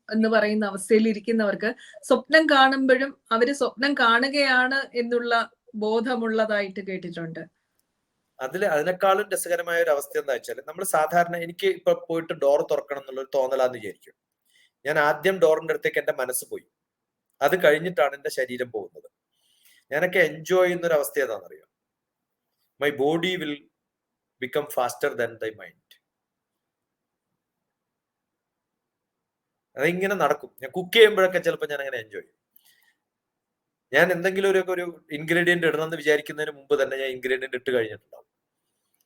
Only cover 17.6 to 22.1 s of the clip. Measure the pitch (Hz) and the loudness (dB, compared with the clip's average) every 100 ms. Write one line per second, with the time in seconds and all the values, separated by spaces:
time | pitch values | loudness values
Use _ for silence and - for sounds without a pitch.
17.6 | 170 156 170 180 143 139 151 - 127 123 | 4 4 0 0 0 0 -8 -4 -4 -4
18.6 | 123 113 90 - - _ _ _ _ _ | -6 -8 -10 -16 -20 _ _ _ _ _
19.6 | _ _ _ 143 180 185 160 156 156 185 | _ _ _ -2 0 2 2 0 0 2
20.6 | 180 175 170 156 139 147 127 104 90 78 | 2 0 0 0 0 -2 -4 -4 -12 -20
21.6 | _ _ _ _ _ | _ _ _ _ _